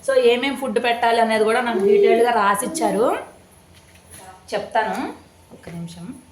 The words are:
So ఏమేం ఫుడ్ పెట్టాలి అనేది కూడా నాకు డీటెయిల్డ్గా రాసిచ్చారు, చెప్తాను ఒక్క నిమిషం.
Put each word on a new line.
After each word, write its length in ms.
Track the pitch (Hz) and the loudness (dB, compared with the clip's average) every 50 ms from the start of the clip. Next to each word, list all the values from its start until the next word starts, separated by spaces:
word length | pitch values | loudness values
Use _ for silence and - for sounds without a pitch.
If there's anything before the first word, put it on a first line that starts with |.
| - - | -2 0
So 80 | 269 262 | 0 4
ఏమేం 380 | 254 233 240 247 269 277 262 | 4 4 2 2 0 -4 -4
ఫుడ్ 280 | - 269 247 208 226 226 | -4 -6 -4 -4 -2 0
పెట్టాలి 360 | 247 233 233 240 233 233 233 | 0 -2 0 0 0 2 2
అనేది 240 | 226 220 220 214 214 | 2 2 2 0 2
కూడా 160 | 214 226 247 | 2 0 0
నాకు 180 | 240 247 233 190 | -2 -2 -2 0
డీటెయిల్డ్గా 520 | 196 202 208 202 202 226 226 233 233 240 | 2 4 4 4 6 4 4 4 4 2
రాసిచ్చారు, 880 | 233 220 202 196 202 196 247 208 - - 233 208 185 196 233 294 392 508 - - - - - _ _ _ _ _ _ - _ - - - _ - - - - - - - - - - | 2 2 2 2 0 0 -4 -8 -6 -2 -2 -2 0 0 0 0 0 -4 -8 -14 -20 -20 -20 _ _ _ _ _ _ -20 _ -20 -20 -20 _ -20 -20 -20 -20 -20 -20 -20 -14 -8 -8
చెప్తాను 540 | 196 - - - 220 220 196 190 233 294 - - - - - _ - _ _ | -8 -8 -2 -2 -2 -2 -2 -4 -6 -8 -8 -12 -16 -20 -20 _ -20 _ _
ఒక్క 160 | - - - 165 | -20 -20 -20 -16
నిమిషం. 460 | 165 170 170 165 170 175 170 214 269 247 - - | -14 -14 -14 -14 -14 -16 -16 -16 -16 -18 -20 -20